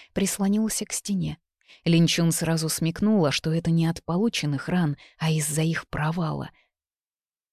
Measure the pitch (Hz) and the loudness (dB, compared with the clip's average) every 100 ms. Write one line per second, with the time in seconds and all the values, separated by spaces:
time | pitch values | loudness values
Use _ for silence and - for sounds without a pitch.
0 | - - 196 - 196 208 220 - 214 - | -6 -2 -2 0 0 2 0 -4 -6 -8
1 | - 196 156 151 _ _ _ - 170 165 | -4 -4 -4 -6 _ _ _ -6 2 4
2 | 165 - 165 160 165 165 156 - 165 165 | 4 4 2 0 0 -2 -2 -2 -2 0
3 | 208 214 147 - 160 165 165 165 165 165 | 2 4 2 0 -2 -2 2 2 2 0
4 | - 175 226 - 147 139 - 180 156 143 | -2 0 0 0 -2 -4 -2 0 0 -2
5 | - - 160 156 151 151 160 156 - - | -10 -6 -2 0 0 0 0 -2 -4 -4
6 | 151 170 160 147 - - _ _ _ _ | -2 -2 -4 -4 -8 -14 _ _ _ _
7 | _ _ _ _ _ | _ _ _ _ _